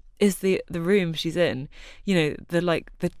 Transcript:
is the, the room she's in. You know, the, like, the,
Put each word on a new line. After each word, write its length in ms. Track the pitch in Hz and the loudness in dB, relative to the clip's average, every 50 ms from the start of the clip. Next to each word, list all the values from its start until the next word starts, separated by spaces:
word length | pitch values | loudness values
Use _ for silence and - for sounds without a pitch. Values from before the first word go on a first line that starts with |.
| - - - | -20 -20 -2
is 220 | - 208 202 185 - | 2 2 2 2 2
the, 240 | 190 190 185 - - - | 0 0 0 0 -2 -6
the 100 | 175 170 | -6 -4
room 320 | 165 180 208 202 180 165 160 | 0 2 2 4 2 0 -2
she's 240 | - - 165 156 | -4 -4 -2 0
in. 320 | 175 170 135 - 131 - - - - - - - - - | 2 2 0 0 -2 -8 -10 -14 -18 -20 -20 -20 -8 -2
You 120 | 202 190 | 0 2
know, 200 | 170 156 147 - - - | 2 2 2 -2 -6 -6
the, 140 | - 175 170 | -2 -2 0
like, 280 | 175 175 165 - - - - | 2 0 0 -2 -4 -8 -6
the, 140 | - 180 175 - - | -4 -4 -4 -4 -8